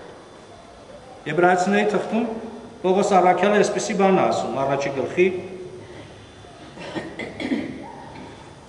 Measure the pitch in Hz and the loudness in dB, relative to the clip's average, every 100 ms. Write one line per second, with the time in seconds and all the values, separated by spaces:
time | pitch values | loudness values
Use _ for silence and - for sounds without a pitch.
0 | - - - - - - - - - - | -18 -20 -20 -20 -20 -20 -20 -20 -20 -20
1 | - - 147 160 175 180 196 202 214 190 | -20 -14 -4 4 4 4 4 2 2 0
2 | - 220 233 - - - - - 185 185 | 0 -2 -2 -6 -10 -14 -16 -4 0 2
3 | 196 190 180 180 196 208 - 185 - 196 | 4 6 6 4 4 4 2 0 -2 2
4 | 196 180 117 - 117 123 135 139 139 135 | 4 6 4 0 -2 -2 -2 0 -2 -4
5 | 120 - 190 - - - - - - - | -2 2 2 0 -10 -12 -14 -16 -18 -18
6 | - - - - - - - - - - | -18 -20 -20 -20 -20 -20 -18 -16 -12 -10
7 | - - - - - - - - - - | -10 -12 -12 -8 -4 -4 -6 -10 -14 -16
8 | - - - - - - | -16 -16 -18 -18 -20 -20